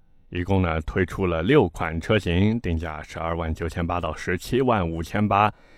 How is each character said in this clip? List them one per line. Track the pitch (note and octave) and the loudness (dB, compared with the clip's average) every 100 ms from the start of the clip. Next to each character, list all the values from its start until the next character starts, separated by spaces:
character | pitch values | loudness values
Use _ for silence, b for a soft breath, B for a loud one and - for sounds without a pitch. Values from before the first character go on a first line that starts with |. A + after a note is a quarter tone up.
| _ - - | _ -20 -10
一 | F2 | -6
共 | F2+ G2 | 0 2
呢 | F2 D#2+ | 2 0
推 | - - F#2 | -2 0 0
出 | - F#2 | 0 0
了 | E2 | 2
六 | F2+ D3 F#2 | 4 4 4
款 | - E2 E2 | 0 -4 -4
车 | - G#2+ | 0 0
型， | F2+ F2 G#2 A#2 | 2 4 4 2
定 | - E2 | -2 -4
价 | E2 D2+ | -4 -10
十 | D2+ E2 | -12 -6
二 | E2 | -4
万 | E2+ D#2+ | -4 -4
九 | D#2 E2 | -4 -4
千 | F2+ E2+ | -4 -2
八 | F2 | -2
到 | E2+ | -4
十 | D2 - F2+ | -6 -4 -4
七 | - B2 | 0 0
万 | B2+ A2 E2+ | 2 2 0
五 | E2 | -4
千 | E2 G2+ G#2 | -4 -2 2
八。 | G2+ G#2 b b | 2 2 b b